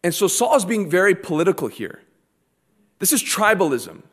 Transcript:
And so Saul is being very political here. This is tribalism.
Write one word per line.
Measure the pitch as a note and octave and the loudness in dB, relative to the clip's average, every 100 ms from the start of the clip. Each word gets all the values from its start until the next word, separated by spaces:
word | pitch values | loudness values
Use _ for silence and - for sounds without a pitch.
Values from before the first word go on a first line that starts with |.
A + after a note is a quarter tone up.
And | F3 | -2
so | D#3+ F#3+ | 0 0
Saul | - A#3+ C#4+ | 0 2 2
is | |
being | F#3 A3 F3+ | 2 -2 0
very | F3+ G3 | 2 4
political | F#3 - D#3 E3+ F3+ B2 | 2 -2 0 0 0 -6
here. | - G2 - _ _ _ _ _ _ _ _ _ _ | -8 -12 -12 _ _ _ _ _ _ _ _ _ _
This | G3 | -2
is | C#4+ | 0
tribalism. | - - G#3+ G#3+ E3+ B2 G2+ E2+ - | -2 0 2 2 2 0 -6 -18 -20